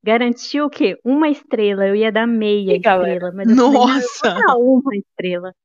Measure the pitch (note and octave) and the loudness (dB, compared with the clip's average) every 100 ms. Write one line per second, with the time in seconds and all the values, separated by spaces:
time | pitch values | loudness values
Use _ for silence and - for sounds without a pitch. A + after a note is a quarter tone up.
0 | - A#3 A#3+ A#3+ - C#4+ D4 C#4+ C#4 F3+ | 0 0 0 -4 -6 -4 -4 -2 -2 -2
1 | A#3 C#4 D#4 C#4+ _ - G#3 G3 G3 G3+ | -2 0 0 -2 _ -2 -2 0 0 0
2 | A3 G#3+ A#3 A#3 G#3+ G#3 G3 F#3 G#3+ F#3 | 0 0 -2 -2 0 -2 0 0 2 0
3 | F3+ F3 F3+ F#3 G3 A#3+ B3 C4+ B3 C4+ | 0 -4 -6 -4 2 4 4 4 2 0
4 | B3 - - F3+ G4+ B3+ B3 C4 C4 G3+ | -4 -4 -2 0 0 2 4 2 0 -8
5 | - - F#3 F3 F3+ F3+ | -10 -10 -6 -6 -8 -16